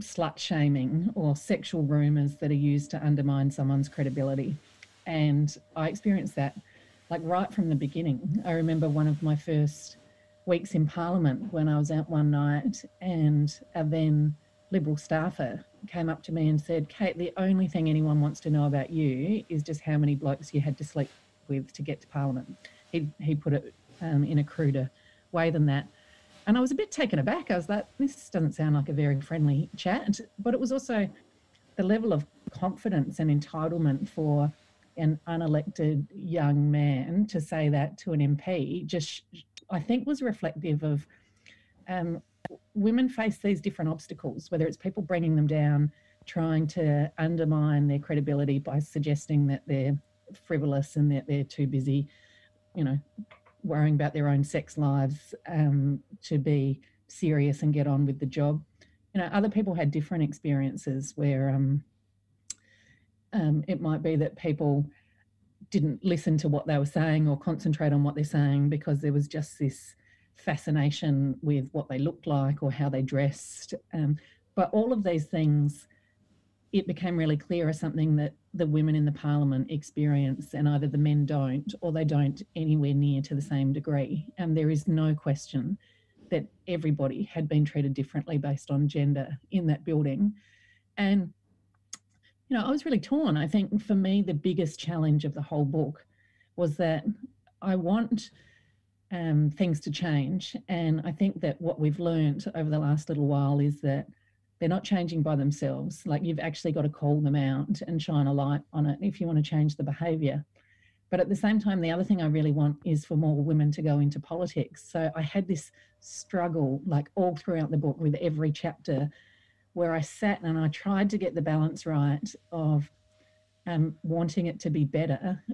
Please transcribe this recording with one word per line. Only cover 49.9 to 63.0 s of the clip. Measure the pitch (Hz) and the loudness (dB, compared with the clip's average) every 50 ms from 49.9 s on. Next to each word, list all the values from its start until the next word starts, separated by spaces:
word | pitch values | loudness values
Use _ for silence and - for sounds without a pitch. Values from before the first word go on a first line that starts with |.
| 139 143 - _ _ _ _ - - - _ | -2 -2 -6 _ _ _ _ -20 -20 -20 _
frivolous | - 170 143 147 147 139 139 143 - - | -4 -2 0 0 0 0 0 -2 -2 0
and | 156 147 147 | 2 4 4
that | 143 135 - | 4 0 0
they're | - 143 143 135 | -2 -2 -2 -2
too | - - - 143 | -4 -2 -2 -2
busy, | 135 139 135 131 143 135 143 143 - - _ _ _ _ _ _ _ _ _ _ _ - | 0 0 0 0 0 0 0 -2 -4 -10 _ _ _ _ _ _ _ _ _ _ _ -4
you | 180 147 | -2 0
know, | 131 135 143 - _ _ - 214 - - - _ - _ _ | 0 0 -2 -4 _ _ -16 -16 -16 -18 -20 _ -20 _ _
worrying | - 160 151 151 151 151 151 | -6 -4 0 2 4 4 4
about | 139 143 151 | 2 2 0
their | - 151 147 143 | 0 0 2 2
own | 143 139 139 | 2 2 2
sex | - - 151 147 - - | 0 -2 -4 -4 -4 -4
lives, | 147 147 139 139 143 135 131 147 - - - - - - - | 0 0 2 2 2 0 0 -2 -6 -10 -16 -18 -16 -12 -4
um, | 175 151 151 143 139 139 135 143 139 135 - _ - - | 0 2 4 4 4 4 2 2 0 -2 -6 _ -20 -20
to | - - 160 | -6 -2 -2
be | 147 135 156 147 143 135 135 135 - - _ _ _ _ _ | 0 2 2 2 2 2 0 -2 -4 -8 _ _ _ _ _
serious | - - 185 156 156 147 139 143 143 143 | -8 -2 0 2 2 4 2 2 2 2
and | 156 151 | 0 0
get | 151 147 139 | 2 2 2
on | 143 139 139 147 | 2 2 2 2
with | 139 135 143 | 0 0 -2
the | 147 | -4
job. | 135 - 156 143 147 151 156 - - _ _ - _ _ _ _ _ - | -4 -2 0 0 0 0 -2 -6 -10 _ _ -20 _ _ _ _ _ -4
You | 196 | -4
know, | 175 160 | -2 0
other | - 202 208 214 | 0 0 0 2
people | - 214 208 196 175 | 0 0 0 0 0
had | 170 156 143 | 0 0 0
different | 147 156 151 - 175 165 151 | 0 -2 -4 -2 -2 0 0
experiences | 147 143 - - 151 143 139 135 135 - - - 143 131 135 139 - - | -2 -2 -4 -2 0 0 0 0 -2 -4 -4 -6 -4 -4 -4 -6 -8 -6
where, | 151 147 143 135 131 135 135 | -2 0 0 2 2 2 2
um, | 135 135 139 135 139 143 - _ _ _ _ _ _ _ _ _ _ _ _ _ - - _ _ _ _ _ _ _ _ | 2 2 2 2 2 0 -2 _ _ _ _ _ _ _ _ _ _ _ _ _ -20 -20 _ _ _ _ _ _ _ _